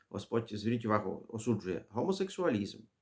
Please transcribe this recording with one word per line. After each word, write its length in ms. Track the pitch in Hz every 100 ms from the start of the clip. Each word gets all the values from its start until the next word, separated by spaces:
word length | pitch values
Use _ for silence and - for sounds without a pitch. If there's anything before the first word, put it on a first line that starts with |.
| _
Господь, 420 | - - 117 113
зверніть 340 | 107 104 120 110
увагу, 400 | 104 98 - -
осуджує 560 | 113 120 104 92 87 -
гомосексуалізм, 920 | 104 160 190 190 - 175 110 98 - - _